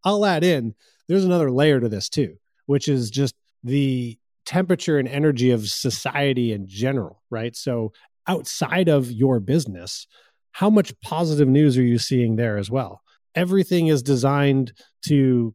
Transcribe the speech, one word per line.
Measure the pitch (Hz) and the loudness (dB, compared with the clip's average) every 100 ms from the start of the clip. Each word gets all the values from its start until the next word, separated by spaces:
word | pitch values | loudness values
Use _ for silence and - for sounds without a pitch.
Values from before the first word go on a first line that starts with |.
I'll | 190 208 208 | 0 2 2
add | 170 | 2
in, | 175 151 113 - _ _ - | 2 2 -2 -10 _ _ -2
there's | 190 | 0
another | 185 180 147 | 2 2 2
layer | 127 151 135 | 2 4 4
to | 117 | 0
this | 104 - | -4 -6
too, | - 110 - _ _ - | -4 -4 -6 _ _ -2
which | 139 - | -2 0
is | 135 113 | -2 -2
just | 123 139 - _ _ | -2 -4 -4 _ _
the | 120 139 139 127 120 113 _ _ | -4 -2 0 -2 -6 -12 _ _
temperature | - 170 185 180 - 147 | -6 -4 0 -2 0 0
and | 127 | 0
energy | 139 156 131 123 | 0 0 4 2
of | 120 104 | 2 -2
society | - 135 - 135 143 143 127 117 | -6 -6 -4 -6 -2 0 0 -2
in | 104 95 | -4 -8
general, | 98 123 135 92 - _ | -6 -4 -4 -6 -14 _
right? | 117 117 - | -8 -8 -8
So | - 120 110 _ _ _ - | -6 -4 -6 _ _ _ -6
outside | 180 147 - - 175 175 | -6 -6 -8 -4 0 2
of | 147 123 | 2 0
your | 113 131 123 | 0 2 2
business, | 92 147 127 90 87 - - _ _ _ _ | 0 -2 -2 -10 -12 -14 -16 _ _ _ _
how | - 196 | -2 2
much | 214 - - | 2 0 -8
positive | - 160 170 151 139 | -8 -4 -2 2 4
news | 135 151 127 | 4 4 4
are | |
you | 123 120 | 2 0
seeing | - 131 117 110 | 0 0 0 0
there | 117 104 | -2 -4
as | 98 | -4
well? | 131 104 95 _ _ _ | -6 -6 -12 _ _ _
Everything | - 180 196 185 180 165 | -4 0 0 2 2 2
is | 147 | 2
designed | 127 135 135 143 139 135 123 - _ _ - | 2 0 2 2 2 2 -2 -8 _ _ 0
to | 147 135 123 113 | 2 4 2 0